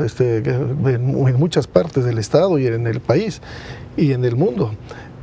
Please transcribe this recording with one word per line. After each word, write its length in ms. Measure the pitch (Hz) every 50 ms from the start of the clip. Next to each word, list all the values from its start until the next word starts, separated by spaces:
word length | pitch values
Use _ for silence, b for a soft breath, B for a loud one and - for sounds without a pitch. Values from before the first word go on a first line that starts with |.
| 143
este, 360 | 117 - - 131 120 117 110
en, 880 | 110 135 127 123 143 123 131 - - 135 127 120 127 131 131 127 139 131
en 120 | 127 127
muchas 280 | 160 180 - 160 131 -
partes 360 | - 180 180 165 - 139 123
del 140 | 123 117 113
estado 420 | 101 - - 147 180 196 175 143
y 80 | 131 120
en 200 | 113 117 117 117
el 120 | 113 127
país 420 | - - 117 160 220 214 - B B B B B B B B B B B -
y 160 | - 180 139
en 140 | 135 123 123
el 100 | 123 120
mundo. 380 | 123 170 226 247 202 139 110 107 B B B B B B B B -